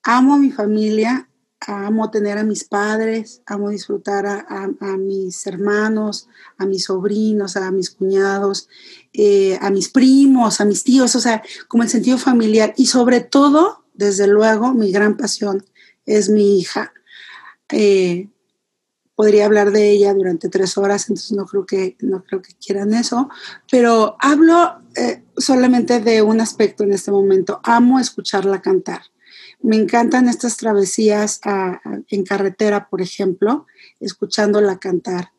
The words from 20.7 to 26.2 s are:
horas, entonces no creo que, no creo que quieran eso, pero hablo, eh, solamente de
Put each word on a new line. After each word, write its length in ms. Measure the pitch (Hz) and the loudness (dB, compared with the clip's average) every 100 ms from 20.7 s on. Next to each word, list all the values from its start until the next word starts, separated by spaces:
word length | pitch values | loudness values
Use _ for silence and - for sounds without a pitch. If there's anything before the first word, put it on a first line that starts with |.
| 202 | -2
horas, 260 | 202 202 | -2 -2
entonces 280 | - 185 - | -4 -6 -4
no 140 | 202 190 | -8 -4
creo 200 | 196 190 | -6 -4
que, 300 | 196 185 _ | -4 -6 _
no 200 | 214 190 | -6 -6
creo 200 | _ 190 | _ -10
que 120 | - _ | -10 _
quieran 380 | - 196 202 | -8 -4 -2
eso, 360 | 226 233 240 269 - - - _ | -2 -2 -4 -4 -8 -20 -20 _
pero 460 | 254 240 226 214 - | 2 4 4 2 0
hablo, 640 | 269 294 330 339 339 - _ | 0 4 6 6 2 -2 _
eh, 300 | - 240 - _ - | -6 -6 -6 _ -8
solamente 640 | - 262 247 247 226 240 | 0 2 4 2 2 0
de 200 | 214 220 | 2 2